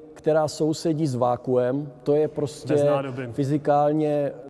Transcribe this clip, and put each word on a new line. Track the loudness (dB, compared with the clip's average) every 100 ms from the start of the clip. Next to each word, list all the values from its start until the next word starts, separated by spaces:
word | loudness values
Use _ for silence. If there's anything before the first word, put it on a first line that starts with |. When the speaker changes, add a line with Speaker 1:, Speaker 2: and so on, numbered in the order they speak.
| -16
Speaker 1:
která | -4 0 2 0
sousedí | 0 -2 0 -2 0 0
s |
vákuem, | 2 0 0 0 2 2 -2 -6 -6
to | 0
je | 2 2
prostě | -2 -6 -6 -2
Speaker 2:
Bez | 2
nádoby. | 4 2 -2 -8 -6
Speaker 1:
fyzikálně | -2 0 0 2 2 4 2 0 0 -2 -6 -2